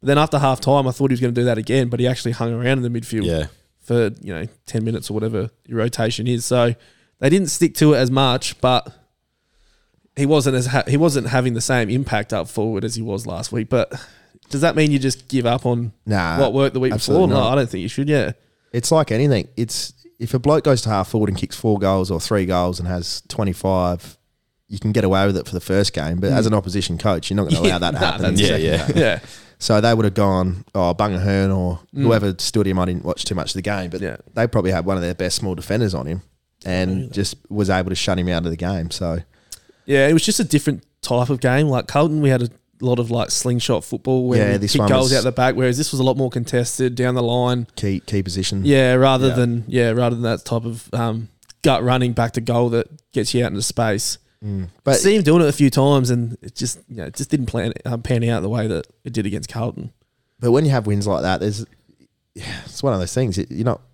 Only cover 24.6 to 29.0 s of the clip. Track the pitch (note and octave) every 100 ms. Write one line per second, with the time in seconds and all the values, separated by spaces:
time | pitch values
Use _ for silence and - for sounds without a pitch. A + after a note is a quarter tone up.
24.6 | _ G#2 A2 G#2+ G2 F#2+ G2 F#2+ - F#2
25.6 | - F#2+ G2+ - D2+ F2 F#2+ B2+ A2+ G#2+
26.6 | G2 F#2+ F2 E2+ A2 F2+ - G2 F2+ E2
27.6 | F2 F2+ F2 D#2 D#2 - - F#2+ G2+ D#2
28.6 | D#2+ D#2 D2 D3